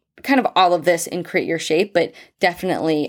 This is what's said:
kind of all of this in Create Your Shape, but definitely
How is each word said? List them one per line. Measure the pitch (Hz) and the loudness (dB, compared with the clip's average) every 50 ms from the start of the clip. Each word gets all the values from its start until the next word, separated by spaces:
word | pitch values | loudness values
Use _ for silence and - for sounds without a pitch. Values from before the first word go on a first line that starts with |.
| _ _ _ - | _ _ _ -8
kind | - - 277 | -2 0 2
of | 262 220 - - | 2 2 2 2
all | 180 185 180 175 | 4 4 4 2
of | 170 143 | 2 2
this | 170 175 170 - | 2 0 0 -2
in | - - 180 165 | -6 -6 -8 -6
Create | - - 185 107 | -4 -4 -2 -2
Your | - 165 160 | -2 -4 -4
Shape, | - - 160 165 214 208 - | -2 0 0 0 0 0 0
but | 175 - - - - - _ _ - | 0 0 -2 -6 -14 -20 _ _ -2
definitely | 190 180 170 170 - 185 151 85 123 160 156 151 147 | -2 -2 -2 -2 -4 -4 -2 -2 0 0 0 0 -2